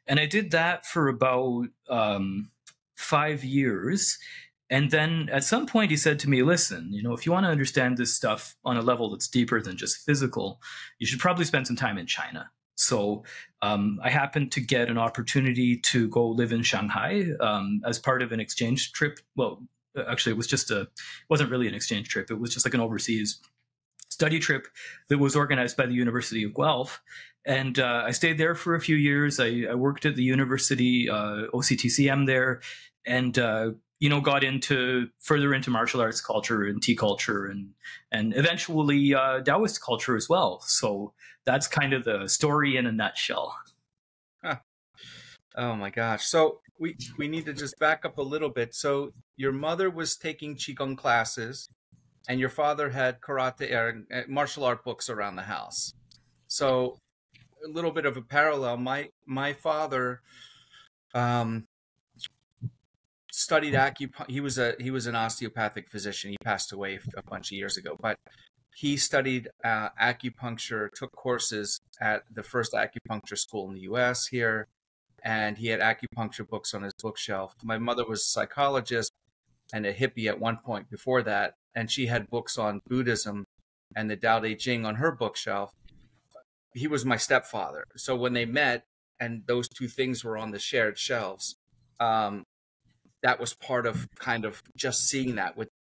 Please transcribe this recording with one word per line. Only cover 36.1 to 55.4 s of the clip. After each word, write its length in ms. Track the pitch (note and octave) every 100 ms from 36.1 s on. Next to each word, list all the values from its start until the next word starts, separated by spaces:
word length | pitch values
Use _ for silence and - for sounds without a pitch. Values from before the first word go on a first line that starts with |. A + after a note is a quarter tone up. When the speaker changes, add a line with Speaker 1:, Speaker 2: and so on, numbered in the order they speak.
| A2+
Speaker 1:
culture 420 | - A2 - A2
and 180 | G2+ G#2
tea 140 | - A#2+
culture 520 | G#2+ G2+ - G#2 G2
and, 220 | G2 G2 - - - -
and 220 | A2 A2 B2
eventually, 800 | D#3 F3 - D#3 D3 C#3+ C#3
uh, 280 | C3+ C3+ C3
Taoist 400 | C3+ D#3+ G#3+ -
culture 340 | - A#2 - A2+
as 140 | -
well. 320 | E3+ C3 F2
So 520 | - - A#2 G2+ G2+ _ - - -
that's 220 | C3+ C#3+
kind 260 | - C#3
of 120 | C3+ A#2
the 220 | G#2 F#2+
story 500 | - D3+ D3 C#3+ C3
in 80 | B2
a 60 |
nutshell. 680 | A2 G#2 - - - - - - _ _ _ _ _ _ _
Speaker 2:
Huh. 140 | E3+ C3+ _ _ _ _ - - - - _ -
Oh 200 | B2 A2
my 140 | G2
gosh. 380 | A#2 A#2 G#2+ -
So 320 | E3 D#3 - _ -
we, 180 | E3 - - -
we 100 | D3
need 180 | D#3+ D3+
to 80 |
just 240 | C#3 C#3+ -
back 280 | D#3 D#3+ E3
up 120 | E3
a 40 |
little 280 | C#3 D3+ D3+
bit. 240 | B2 A#2
So 380 | - D3 C#3 C#3+ - - -
your 160 | C3+
mother 380 | C3+ D3+ E3+ F#3+
was 260 | E3 D#3 -
taking 400 | E3 D3+ D3+ C#3
Qigong 400 | - C3 C3+ C3+
classes 720 | C#3 A#2 A2+ - A2+ C3+ - _ _ _ _ _ -
and 100 | B2+
your 100 | B2+
father 420 | - D3 D3 C#3+
had 280 | B2+ B2+ B2
karate 520 | - C3+ B2+ B2 C3+
or, 340 | A#2 A2+ A2+ G#2
uh, 80 | B2+ -
martial 340 | C3+ C#3+ -
art 220 | C3 A#2 B2+
books 240 | A2+ -
around 260 | G#2+ G2+
the 80 | F#2